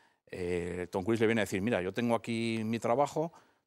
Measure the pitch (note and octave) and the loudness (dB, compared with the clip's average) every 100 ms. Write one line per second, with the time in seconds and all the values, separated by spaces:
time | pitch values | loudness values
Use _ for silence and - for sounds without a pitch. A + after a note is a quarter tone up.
0 | _ _ - G2 F2 F2 F2 F2+ F2 G2 | _ _ -12 -6 -2 -2 -2 -4 -4 -2
1 | G2 A2+ A2 A2+ G2 G2 G#2+ F#2+ F2+ A#2+ | 0 2 4 4 2 0 0 0 -2 -2
2 | A#2+ A#2 - A2+ A2+ A2+ A2 A#2 A2+ B2+ | 0 0 0 -4 -2 -2 -2 -2 0 2
3 | C#3+ D#3 E3 - _ _ | 2 0 -4 -6 _ _